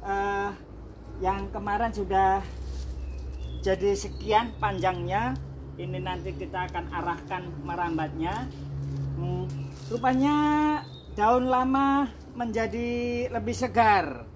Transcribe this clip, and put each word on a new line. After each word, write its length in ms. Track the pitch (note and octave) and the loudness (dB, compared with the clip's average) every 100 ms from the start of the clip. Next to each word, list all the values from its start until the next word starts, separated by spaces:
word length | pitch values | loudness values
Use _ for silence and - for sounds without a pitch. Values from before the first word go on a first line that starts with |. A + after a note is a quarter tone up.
| G3+ | -2
eh, 440 | G3 G3+ G3+ G3+ G3 - - - - - - F#3 | 0 0 0 -2 -6 -14 -14 -14 -14 -12 -2 0
yang 240 | G3 G3 | 0 -4
kemarin 400 | G#3+ G#3 G#3 A#3 | -4 -2 0 0
sudah 560 | G#3 F#3 F#3+ F#3+ G3 - - - - - - - - - - - - F#3+ | 0 2 4 6 4 0 -8 -8 -6 -6 -6 -6 -8 -8 -8 -8 -2 0
jadi 320 | F#3 G3+ G3 | 2 4 2
sekian 560 | G3 - G3+ G#3+ A#3 - | -2 -6 4 4 4 -2
panjangnya. 720 | G#3+ F#3+ F#3 F3+ F3 G3 A#3+ C4 - - - - | -2 2 0 0 0 0 0 -4 -8 -12 -12 -10
Ini 160 | - F#3 | -8 -6
nanti 400 | F#3 F3+ F#3+ F3+ | -4 -6 -6 -6
kita 320 | F3+ F#3 F3+ | -6 -4 -4
akan 160 | F3 E3+ | -4 -4
arahkan 560 | E3+ E3+ E3 - F#3 F3+ C#3+ C#3+ | -4 -4 -4 -4 -6 -6 -8 -6
merambatnya. 800 | E3+ E3+ D#3+ D#3 C#3+ E3 G#3+ C4 - - - - - - - | -2 0 0 -2 -2 -2 -2 -6 -8 -8 -6 -4 -4 -4 -2
Hmm, 320 | - - - - - - - | -2 -2 -2 -4 -8 -10 -6
rupanya 480 | A#3 B3+ B3+ C#4 D4 D4+ D4+ D4+ D4+ - - - - | 0 2 4 6 6 4 4 4 2 -4 -14 -10 2
daun 320 | G#3+ B3 B3+ | 4 6 4
lama 560 | B3+ C4 C4+ C#4 C#4 C4+ - - A#3+ | 4 4 4 4 4 0 -4 -14 -6
menjadi 960 | A#3+ A3 A3+ A3 A#3+ A#3+ A#3+ A#3+ B3 | -2 0 0 0 -2 0 0 0 0
lebih 240 | A3+ G#3+ - | -2 -2 0
segar. 720 | B3 A#3 A3 G3+ D3+ A#2+ A#2 | 2 6 8 8 4 -4 -10